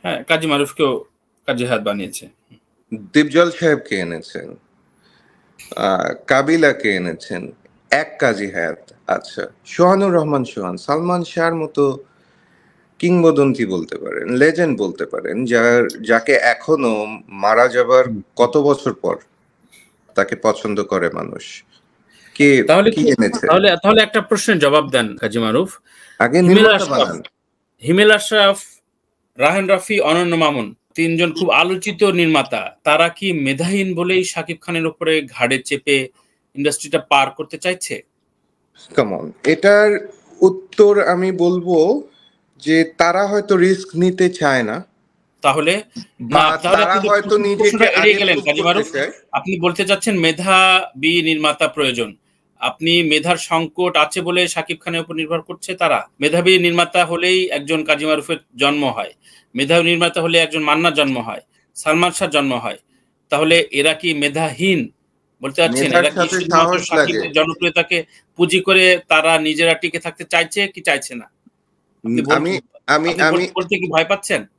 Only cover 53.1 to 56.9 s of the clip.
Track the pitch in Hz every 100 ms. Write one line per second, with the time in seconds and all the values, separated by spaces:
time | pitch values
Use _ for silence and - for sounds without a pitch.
53.1 | 151 160 170 - 165 160 - 180 170 156
54.1 | 185 170 180 175 - 160 170 - 165 165
55.1 | 160 156 165 160 180 - 180 170 120 -
56.1 | - 143 165 175 190 175 170 170